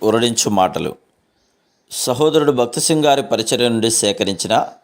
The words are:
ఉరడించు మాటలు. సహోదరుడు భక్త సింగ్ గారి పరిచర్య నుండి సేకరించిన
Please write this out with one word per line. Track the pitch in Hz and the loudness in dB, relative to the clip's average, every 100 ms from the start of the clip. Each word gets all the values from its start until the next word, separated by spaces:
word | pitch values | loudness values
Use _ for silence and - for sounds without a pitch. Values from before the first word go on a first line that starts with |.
ఉరడించు | 110 113 120 113 113 | 0 2 2 0 0
మాటలు. | 98 92 - 80 - _ _ _ _ _ _ _ _ _ | 2 0 0 -6 -8 _ _ _ _ _ _ _ _ _
సహోదరుడు | - 135 123 156 156 143 | -6 -4 0 2 4 2
భక్త | 123 117 160 | 2 -2 -2
సింగ్ | - 156 | -2 2
గారి | 147 139 | 2 2
పరిచర్య | 113 113 113 123 120 | 0 -4 -2 0 0
నుండి | 113 113 | 0 0
సేకరించిన | - 104 101 98 90 95 113 - - | 0 0 -2 -4 -4 -2 -2 -2 -10